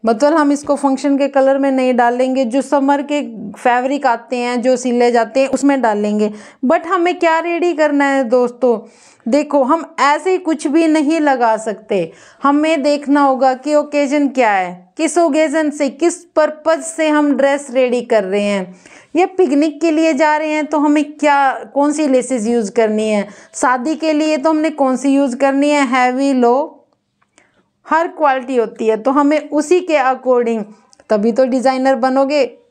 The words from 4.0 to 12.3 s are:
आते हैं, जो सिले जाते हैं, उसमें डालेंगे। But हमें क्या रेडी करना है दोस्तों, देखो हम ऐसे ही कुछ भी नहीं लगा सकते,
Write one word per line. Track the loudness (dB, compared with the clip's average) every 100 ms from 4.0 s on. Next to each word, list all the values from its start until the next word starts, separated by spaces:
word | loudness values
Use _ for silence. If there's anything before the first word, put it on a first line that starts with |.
| -2
आते | -2 -4 -6
हैं, | -4 -2
जो | 0 0
सिले | 0 0 2
जाते | 2 0 0
हैं, | 0
उसमें | 0 0 0
डालेंगे। | 0 0 -2 -2 -2 -4 -20 -6 0
But | 0 0
हमें | -2 0 0
क्या | 0 0
रेडी | -2 -2 -2
करना | 0 0 2 0
है | 0
दोस्तों, | 0 0 0 0 -2 -2 -4 _ -20 _ -2
देखो | 0 2 0
हम | 2 0 -2 -2
ऐसे | 0 0 0
ही | -2
कुछ | -2 -4 0
भी | 2 2
नहीं | 2 2 0
लगा | 0 2 0 0
सकते, | -4 -10 -4 -4 -4 -10 -20